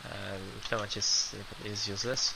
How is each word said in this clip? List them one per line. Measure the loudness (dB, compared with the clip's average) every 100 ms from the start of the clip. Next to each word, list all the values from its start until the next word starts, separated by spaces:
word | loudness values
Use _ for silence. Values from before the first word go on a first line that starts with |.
Em, | -6 -4 -4 -4 -4 -6
w | 0
tym | 2
momencie | 2 0
jest, | 4 4 2 -2 -8 -6
jest | -4 -2 0
useless. | 0 0 2 2